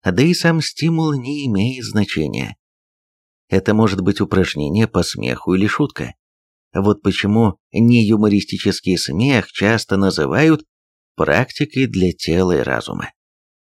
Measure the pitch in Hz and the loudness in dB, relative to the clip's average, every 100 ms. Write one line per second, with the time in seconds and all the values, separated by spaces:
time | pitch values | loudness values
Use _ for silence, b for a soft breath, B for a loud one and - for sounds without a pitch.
0 | 92 90 160 170 170 165 - - 160 165 | -4 2 2 2 2 0 -2 -4 -2 0
1 | 160 143 123 147 139 98 117 127 113 104 | 0 -2 -6 -6 -2 0 0 -2 -4 -2
2 | 101 - 76 53 58 - _ _ _ _ | -2 -2 -4 -4 -8 -12 _ _ _ _
3 | _ _ _ _ - 95 - 107 110 95 | _ _ _ _ -2 0 2 2 2 2
4 | 92 98 101 95 90 76 73 98 110 92 | -2 0 0 0 0 -2 -2 0 0 0
5 | 87 - 57 62 - 92 104 - 147 - | -4 -4 -6 -6 -2 0 0 0 -4 -4
6 | 62 - _ _ _ _ _ 87 101 101 | -10 -12 _ _ _ _ _ -2 0 2
7 | 101 - 101 107 110 - _ 98 117 120 | 0 -2 0 2 2 0 _ 0 4 4
8 | 107 110 107 101 - 92 104 92 - 90 | 4 2 2 2 0 -4 -2 -2 -2 -2
9 | - 78 131 127 - - 98 113 - 98 | -2 -2 2 2 -2 -2 0 0 0 0
10 | 98 90 71 92 160 151 - _ _ _ | 0 0 -2 2 2 2 -2 _ _ _
11 | _ - 78 80 - - 147 135 131 95 | _ -4 0 2 0 -4 -6 -2 -2 0
12 | 90 - - 85 92 80 58 60 - 50 | 0 -2 -2 0 2 0 0 -4 -4 -10
13 | 50 _ _ _ _ _ | -10 _ _ _ _ _